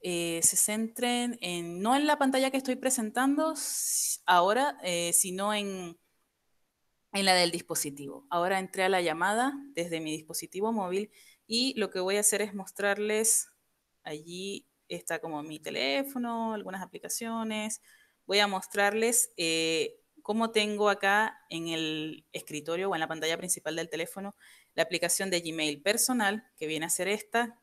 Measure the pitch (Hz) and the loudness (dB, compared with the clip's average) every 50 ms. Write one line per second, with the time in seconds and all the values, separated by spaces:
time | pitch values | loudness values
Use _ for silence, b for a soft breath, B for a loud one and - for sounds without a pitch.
0 | - 175 175 170 170 170 165 165 165 - - 175 - - 208 220 226 220 226 - | -6 -2 0 0 0 0 0 2 2 4 4 4 2 2 2 0 -2 -4 -2 -2
1 | 240 240 240 240 240 240 240 240 - 180 175 175 170 170 170 180 196 226 254 277 | 0 0 2 2 0 -2 -4 -4 -6 -4 -4 -4 -4 -6 -6 -2 2 2 4 4
2 | 294 302 294 285 277 269 262 262 262 262 254 269 262 262 254 262 - 262 254 - | 4 2 2 4 4 2 4 4 2 2 2 0 0 -2 -2 0 0 0 0 0
3 | 220 214 - 240 262 277 285 294 311 320 311 294 - - - - - - - - | 0 -2 0 2 2 4 4 4 2 2 0 -2 -4 -4 -4 -2 -2 0 0 0
4 | - - - - - - 185 175 175 190 214 247 277 294 277 - - 180 175 170 | 0 0 -2 -2 2 6 6 6 6 6 4 4 2 2 0 -2 -4 -2 -2 0
5 | 170 170 170 - - 190 180 185 196 208 214 208 202 202 196 185 180 170 170 - | 0 2 4 2 2 2 0 -2 0 0 0 0 -2 -4 -6 -6 -8 -10 -12 -16
6 | _ _ _ _ _ _ _ _ _ _ _ _ _ _ _ _ _ _ _ _ | _ _ _ _ _ _ _ _ _ _ _ _ _ _ _ _ _ _ _ _
7 | _ _ - 196 196 190 185 180 175 170 170 170 - - 165 156 - 156 143 143 | _ _ -2 2 4 6 6 6 6 4 2 -2 -4 -4 -4 -4 -2 -4 -6 -8
8 | 143 - - - - _ 175 175 175 185 196 190 190 185 - - 185 190 196 185 | -10 -12 -12 -14 -8 _ 0 0 2 2 2 0 -2 -2 0 0 2 4 4 4
9 | 175 165 156 165 175 196 208 226 247 269 277 277 - - - 165 170 175 165 160 | 2 2 0 2 2 2 2 2 2 0 -2 -4 -10 -8 -6 -4 -4 -2 -2 -4
10 | 160 156 156 156 156 - 165 - - 160 - 185 202 220 233 220 190 175 180 190 | -4 -4 -4 -6 -6 -8 -8 -8 -8 -8 -6 -4 -2 0 0 -2 -2 0 -2 -2
11 | 214 208 B B B B B B _ - 220 233 254 262 262 - 202 190 - 190 | -2 -4 B B B B B B _ -2 0 0 0 0 0 0 -2 -2 -2 -2
12 | 185 185 196 208 208 - 214 196 208 214 190 202 190 - - - 202 202 202 202 | 0 0 0 2 2 2 2 2 0 -4 -4 -8 -10 -10 -6 -2 0 0 0 0
13 | 208 214 214 214 220 220 - - - - _ _ _ _ _ _ _ _ _ _ | 0 0 0 2 2 4 2 2 0 -2 _ _ _ _ _ _ _ _ _ _
14 | _ 165 151 151 160 170 175 185 190 196 196 - - _ _ _ _ - 180 170 | _ -12 -12 -12 -10 -12 -10 -8 -8 -8 -8 -10 -12 _ _ _ _ -12 -10 -10
15 | - - 170 160 - 165 156 147 147 156 156 151 - 160 - - - 269 277 277 | -6 -6 -6 -6 -6 -6 -6 -8 -8 -8 -12 -10 -8 -6 -4 -2 -2 0 0 0
16 | 277 277 277 254 240 233 233 226 226 226 220 208 196 185 185 190 185 180 - - | -2 -4 -4 -6 -4 -4 -4 -4 -4 -4 -4 -6 -6 -8 -8 -10 -10 -12 -12 -12
17 | - 170 - - 233 226 226 226 226 220 214 214 214 220 - - b b b b | -8 -6 -6 -6 -4 -4 -4 -4 -4 -4 -4 -4 -4 -6 -6 -8 b b b b
18 | b b b b _ - 190 202 208 202 196 185 - - - 202 202 202 208 220 | b b b b _ 0 4 4 4 4 2 -2 -6 -4 0 2 2 2 4 2
19 | 220 233 240 - - - _ - 175 165 160 165 160 160 160 160 147 - - - | 2 2 4 2 2 0 _ -2 -2 0 2 2 2 2 2 0 0 -2 -4 -10
20 | _ _ _ - - - 208 226 226 226 226 220 208 208 214 202 208 208 202 202 | _ _ _ -10 -6 -2 0 0 0 0 2 0 0 0 0 2 2 2 2 4
21 | - 196 202 208 220 - - - _ _ - 165 170 165 165 160 160 156 156 156 | 2 4 4 4 2 0 -2 -8 _ _ -8 -6 -4 -4 -2 -2 -2 -2 -2 -4
22 | 156 160 156 - - _ - 160 - - 156 151 147 156 165 175 190 196 185 160 | -4 -6 -8 -12 -16 _ -12 -12 -12 -10 -10 -8 -6 -4 -4 -2 -2 -2 0 0
23 | 160 160 160 156 151 160 165 165 185 175 - 180 - 156 160 165 165 165 - 160 | -2 -2 -2 -2 -2 -2 -2 -2 -2 -4 -4 -4 -4 -4 -4 -4 -4 -4 -4 -6
24 | 165 175 - 196 196 202 B B B B B B B B _ - 165 165 175 165 | -6 -6 -8 -10 -10 -10 B B B B B B B B _ -2 0 0 0 0
25 | - 165 - - 196 190 180 175 170 165 160 165 156 151 147 147 - 190 214 233 | 0 0 0 0 0 0 0 -2 -2 -2 -2 -2 -2 -2 -2 0 0 0 2 2
26 | - - 254 240 214 196 208 220 - _ _ - 160 151 156 151 160 165 - - | 2 2 2 2 2 0 0 -2 -6 _ _ -8 -4 -4 -2 -2 -2 -2 -2 -2
27 | 180 185 208 208 - - - 233 240 233 233 _ | 0 -2 -2 -2 -4 -2 0 0 0 0 -4 _